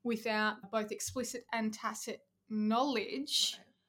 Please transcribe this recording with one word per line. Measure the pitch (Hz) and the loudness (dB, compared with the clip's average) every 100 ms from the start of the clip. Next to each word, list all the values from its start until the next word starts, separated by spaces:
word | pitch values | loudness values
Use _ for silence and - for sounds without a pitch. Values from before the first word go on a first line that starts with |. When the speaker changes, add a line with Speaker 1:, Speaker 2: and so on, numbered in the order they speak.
Speaker 1:
without | 240 226 226 214 214 214 - | -2 -2 0 2 2 0 -2
both | 220 214 | -2 -2
explicit | 220 - 262 226 - - | -4 -4 -2 -4 -4 -4
and | 233 220 | -2 0
tacit | 214 220 214 - 202 _ _ _ | -2 -4 -4 -6 -8 _ _ _
knowledge | 214 214 226 285 240 196 - 294 - - - | 0 4 4 4 2 0 -2 0 2 2 -2
Speaker 2:
Right. | - _ | -12 _